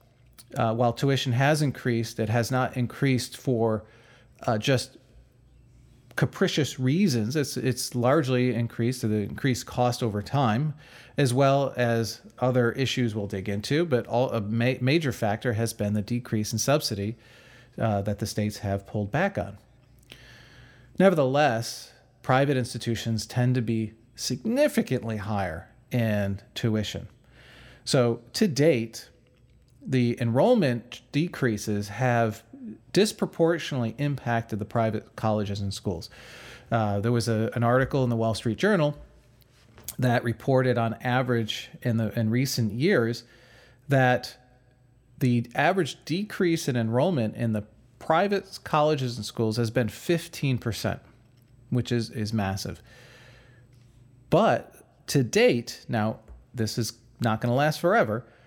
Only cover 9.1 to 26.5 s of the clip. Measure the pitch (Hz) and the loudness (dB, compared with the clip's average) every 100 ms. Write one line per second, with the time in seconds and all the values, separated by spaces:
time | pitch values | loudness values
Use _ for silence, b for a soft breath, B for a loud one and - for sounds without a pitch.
9.1 | 107 101 - 139 120 - 120 123 120 120 | 0 -2 -2 -2 -2 -4 0 0 0 -2
10.1 | 101 - 139 120 110 151 - B B B | -4 -2 0 2 2 -2 -6 B B B
11.1 | - 135 123 139 139 139 - 120 117 107 | -2 0 4 4 4 0 0 0 2 -2
12.1 | - - - 127 127 120 135 127 - 120 | -6 -18 -2 0 2 2 0 -2 0 -2
13.1 | 107 101 98 95 101 - 147 175 123 - | -2 -4 -6 -4 -4 0 0 2 0 0
14.1 | 113 131 113 101 113 123 123 127 165 147 | 0 0 -2 -2 0 0 0 2 2 0
15.1 | - 107 107 131 104 113 - 104 107 101 | 0 -2 0 -2 -2 -2 -2 -2 -2 -2
16.1 | 120 - 110 107 110 135 151 - 101 101 | -4 -2 -4 -2 -2 0 0 0 -4 -6
17.1 | 117 B B B B B - 110 101 101 | -8 B B B B B -4 0 0 -2
18.1 | 104 104 - 104 - 101 98 - 110 101 | -4 -4 -2 -4 -4 -4 -4 -4 -6 -4
19.1 | 143 196 107 92 101 _ _ _ - - | -2 -2 -2 -8 -10 _ _ _ -20 -20
20.1 | B B B B B B B B - 190 | B B B B B B B B 4 4
21.1 | 160 131 143 147 113 113 - - - _ | 6 4 4 2 2 -4 -10 -16 -20 _
22.1 | _ - 131 143 131 120 117 120 113 117 | _ 2 4 4 0 -2 -6 -4 -4 -2
23.1 | 110 - 127 123 127 113 113 110 - _ | -4 -2 0 2 0 0 -2 -4 -8 _
24.1 | - - 127 214 254 294 - - 123 113 | -10 -6 -4 -2 2 2 2 -2 -2 -4
25.1 | 110 98 101 92 80 - - _ 123 113 | -6 -4 -2 -2 -6 -12 -20 _ -2 0
26.1 | 104 101 98 - | 0 0 -4 -10